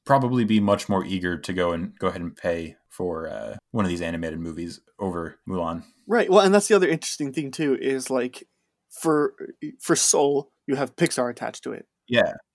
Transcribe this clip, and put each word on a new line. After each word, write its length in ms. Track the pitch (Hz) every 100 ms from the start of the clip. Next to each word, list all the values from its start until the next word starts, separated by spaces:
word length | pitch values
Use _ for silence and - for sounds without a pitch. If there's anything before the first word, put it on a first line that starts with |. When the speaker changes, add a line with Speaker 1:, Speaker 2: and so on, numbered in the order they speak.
| -
Speaker 1:
probably 380 | 139 123 123 110
be 120 | 107
much 300 | 101 101 -
more 160 | 98
eager 320 | - 95 90 82
to 160 | -
go 200 | 92 87
and, 260 | 85 95 -
go 80 | 92
ahead 160 | 90
and 120 | 87
pay 420 | - 90 85 80 - _
for, 400 | - 90 80 78
uh, 280 | 53 57 104 -
one 120 | 113
of 60 | 92
these 100 | 87
animated 400 | 82 82 82 80
movies 400 | 82 80 85 - _ -
over 400 | 95 85 82 - -
Mulan. 360 | 92 82 82 - _ -
Speaker 2:
Right. 240 | 226 190
Well, 100 | 202
and 140 | 190
that's 140 | 202 202
the 80 | 202
other 120 | 165
interesting 440 | 160 - - 139
thing 160 | 156 135
too, 260 | 147 143 123
is, 300 | 135 131 127
like, 400 | 131 127 - - _ _ _ _
for, 440 | - 165 151 139 - - - - -
for 160 | - 160
Soul, 540 | - - 143 139 - _ -
you 100 | 131
have 200 | 131 -
Pixar 340 | 165 - 123
attached 340 | 120 117 -
to 80 | -
it. 140 | 110 - _ -
Speaker 1:
Yeah, 260 | 120 92 - _